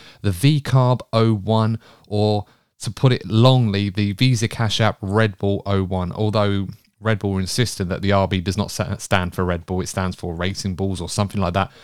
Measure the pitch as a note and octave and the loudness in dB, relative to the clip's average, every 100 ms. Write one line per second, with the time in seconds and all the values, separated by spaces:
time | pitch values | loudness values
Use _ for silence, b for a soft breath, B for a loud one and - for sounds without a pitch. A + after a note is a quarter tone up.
0 | B B G2+ F2 C#3 D3+ - C3 B2+ B2 | B B -4 2 2 2 2 4 4 2
1 | - A2+ A2+ A2 F#2+ A2 A2 A2 B B | 0 0 2 2 0 2 2 -2 B B
2 | B G#2 G#2+ G#2 - b b b - - | B 0 0 0 -4 b b b -12 0
3 | C3+ B2 F2+ A2 B2+ B2+ A2+ G2 G2+ F#2+ | 2 2 0 4 6 6 4 0 -2 0
4 | G2+ G2 B2+ A#2 A2+ - A2 - G#2+ - | -2 2 2 2 -2 -2 -2 0 0 0
5 | F#2+ G#2+ A2 F#2+ G2+ G2+ G2+ G2 F#2 F#2 | -2 0 0 0 -2 -2 0 -2 0 -2
6 | F2+ - G#2+ G#2+ G2+ G2 F#2 G2+ _ _ | -4 -2 0 2 0 0 -4 -10 _ _
7 | G#2+ G#2 G2+ F#2+ F#2 - A#2+ - F2+ F#2 | -2 0 0 -2 -2 -2 -2 -2 -4 -2
8 | G2 G2 F#2+ F#2+ F2+ F#2 - - F#2 F#2+ | 2 2 2 0 -2 -2 -4 -4 -6 -6
9 | - G2 F2+ - F2+ E2+ E2 F#2 - - | 0 0 0 -2 -2 -2 -4 -6 -4 -4
10 | F#2 F2+ F2+ E2 F#2 G2 G2 F2+ G2 F2+ | -4 -6 -8 -6 -4 -4 -6 -4 -4 -4
11 | E2+ - G2+ G2+ F2+ F2+ - B | -4 -2 -2 -2 -2 0 -2 B